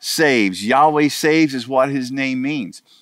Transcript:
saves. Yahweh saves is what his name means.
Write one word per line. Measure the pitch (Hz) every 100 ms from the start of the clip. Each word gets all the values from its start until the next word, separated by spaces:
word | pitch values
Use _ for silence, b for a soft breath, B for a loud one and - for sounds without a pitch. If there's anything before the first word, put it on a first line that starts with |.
saves. | - - 151 123 101 90 104
Yahweh | 131 156 151 147
saves | - 156 160 156
is | 131 120
what | 131 135
his | 139 123
name | 135 135 131
means. | 135 151 90 - b b